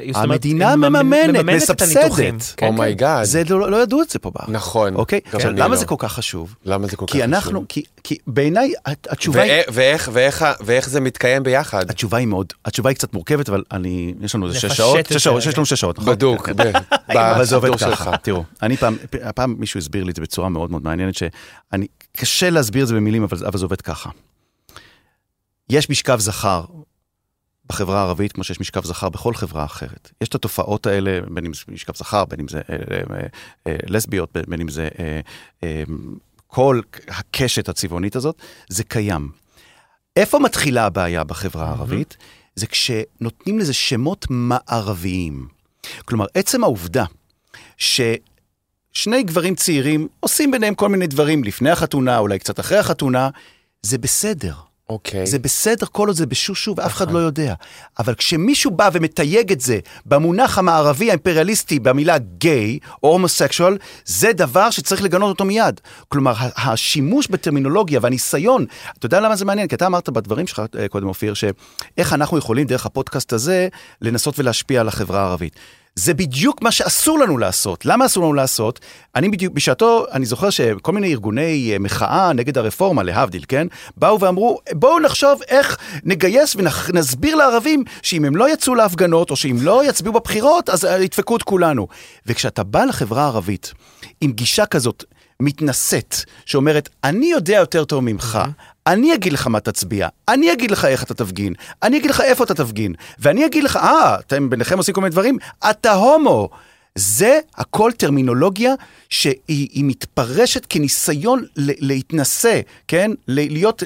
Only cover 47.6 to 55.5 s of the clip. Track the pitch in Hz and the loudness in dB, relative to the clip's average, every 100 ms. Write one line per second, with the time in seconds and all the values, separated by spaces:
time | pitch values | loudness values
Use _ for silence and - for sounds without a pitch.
47.6 | - _ - - 117 110 - _ _ _ | -20 _ -2 0 0 -2 -8 _ _ _
48.6 | _ _ _ - 208 254 202 170 170 190 | _ _ _ -6 0 0 0 -2 -2 -2
49.6 | - 147 135 156 156 - - - 294 254 | 0 0 0 -2 -4 -6 -4 0 0 2
50.6 | 214 202 202 196 175 139 151 156 107 - | -2 0 0 0 0 0 2 0 -2 -2
51.6 | 131 160 160 143 127 120 104 98 - 98 | 0 0 0 0 0 2 0 -2 -4 -8
52.6 | - 196 - 170 139 127 135 - - _ | 0 0 0 -2 0 0 -2 -4 -18 _
53.6 | _ _ 104 127 117 - 208 180 95 73 | _ _ -6 -4 -2 -2 -2 -4 -8 -10
54.6 | - _ - 110 - 98 95 139 127 | -16 _ -12 -10 -8 -4 -2 -2 -2